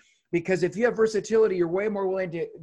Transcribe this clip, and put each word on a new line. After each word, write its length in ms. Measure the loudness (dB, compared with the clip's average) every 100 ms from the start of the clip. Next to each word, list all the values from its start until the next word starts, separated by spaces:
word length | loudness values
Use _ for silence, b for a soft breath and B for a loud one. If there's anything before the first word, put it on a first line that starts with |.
| b b _
Because 320 | -2 0 0
if 140 | 0 0
you 80 |
have 100 | 0
versatility, 600 | 2 2 0 0 4 4 2
you're 120 | 0
way 200 | 0 -2
more 180 | -2 -2
willing 240 | -2 -4
to, 140 | -6 -8 -8